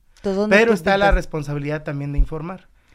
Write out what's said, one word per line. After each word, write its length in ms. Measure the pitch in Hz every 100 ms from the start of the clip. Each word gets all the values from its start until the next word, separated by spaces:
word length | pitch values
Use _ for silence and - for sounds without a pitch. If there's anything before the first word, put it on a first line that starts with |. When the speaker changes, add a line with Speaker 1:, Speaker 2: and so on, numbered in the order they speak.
| _ _
Speaker 1:
Entonces, 180 | 202 190
¿dónde 200 | 214 208
Speaker 2:
Pero 140 | 233
Speaker 1:
tú 20 | 196
Speaker 2:
está 220 | 180 196
la 80 | 202
Speaker 1:
pintas? 100 | 196
Speaker 2:
responsabilidad 680 | - 156 143 147 143 151
también 280 | 151 143 143
de 80 | 143
informar. 480 | 139 156 165 185 _ _ _